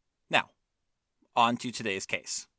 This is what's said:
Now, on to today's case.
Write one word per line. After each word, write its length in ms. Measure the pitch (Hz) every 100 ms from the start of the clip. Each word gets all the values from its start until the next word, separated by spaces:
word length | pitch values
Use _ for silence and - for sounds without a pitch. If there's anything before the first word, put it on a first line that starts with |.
| _ _ -
Now, 180 | 147 - _ _ _ _ _ _ _ _ -
on 220 | 117 120
to 120 | 127
today's 380 | 107 110 95 -
case. 400 | 92 - - -